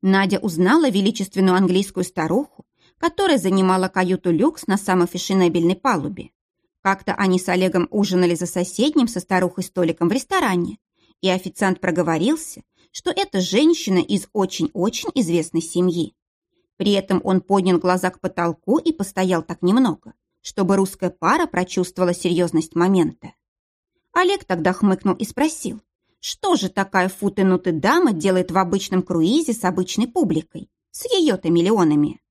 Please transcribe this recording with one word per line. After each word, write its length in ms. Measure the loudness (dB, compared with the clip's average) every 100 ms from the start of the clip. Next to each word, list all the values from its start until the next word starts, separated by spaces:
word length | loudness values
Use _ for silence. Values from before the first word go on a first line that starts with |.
Надя 380 | 2 2 2 -2
узнала 500 | -2 0 4 4 4
величественную 680 | 2 0 -2 -6 0 4 4
английскую 480 | 4 2 0 -6
старуху, 640 | -8 -4 -2 -2 -2 _ -20 _ _ _
которая 400 | -4 0 2 2
занимала 500 | 2 2 2 2 0
каюту 420 | -2 0 0 0
люкс 360 | 2 0 -2 -4
на 100 | -2
самой 300 | 0 0 0
фешенебельной 720 | -2 -2 2 2 2 0 0
палубе. 540 | 0 -2 -4 -10 -16 _ _ _ _ _
Как-то 320 | -4 -4 -4
они 240 | -2 0 0
с 100 | 0
Олегом 400 | 0 0 0 -2
ужинали 440 | -2 0 2 2
за 120 | 0 -4
соседним 600 | -4 -6 -2 0 2 0
со 120 | -2
старухой 440 | -2 0 0 -4
столиком 440 | -8 -2 -2 0 0
в 40 |
ресторане, 680 | 0 -2 -2 0 -2 -4 -8 _ _ _ _
и 80 | -2
официант 520 | -2 -4 -4 -2 0
проговорился, 840 | -2 -2 0 0 0 -2 -6 -16 -20 _ _
что 200 | -10 -6
это 300 | -4 -4 -2
женщина 580 | 0 2 2 2 0 0
из 300 | 2 -2 -4
очень-очень 800 | -4 -4 -2 -6 -2 -4 -4 -6
известной 480 | -2 0 0 0 -4
семьи. 520 | -4 -2 0 0 -6 _ _ _ _ _ _ _
При 140 | 0
этом 280 | 0 0 -2
он 160 | 2 -2
поднял 380 | 2 0 2 2
глаза 320 | 2 0 -2
к 100 | -4
потолку 580 | -8 -4 -4 -4 0 0
и 140 | 0
постоял 500 | -4 -6 -2 0 0
так 200 | -2 -2
немного, 520 | 2 2 2 -2 -10 -20 _ _
чтобы 360 | -14 -4 0 2
русская 340 | 0 -2 -8
пара 360 | -4 0 0 0
прочувствовала 680 | -2 -4 -2 -4 0 -2
серьёзность 640 | 0 0 0 0 0 -2 0
момента. 580 | 2 2 2 -2 -20 _ _ _ _ _ _ _ _
Олег 320 | 0 0 0
тогда 280 | -2 -2 0
хмыкнул 420 | 0 0 0 -2
и 100 | -2
спросил, 580 | -6 -2 -2 -2 -12 -12 _ _ _ _
что 340 | -14 -8 0 0
же 120 | 0
такая 400 | -4 -2 0 0
футы-нуты 640 | -2 -4 0 2 2 0
дама 400 | -2 2 2 2
делает 380 | 2 0 0 0
в 80 | 0
обычном 440 | 0 -2 -2 -2
круизе 500 | -2 0 2 2 0
с 120 | -2
обычной 420 | -2 -2 -4 -2 -2
публикой, 640 | 0 0 0 -4 -16 -18 _ _
с 140 | -14
её-то 460 | -2 0 2 0 2
миллионами? 680 | 2 4 4 4 2 0 -4 _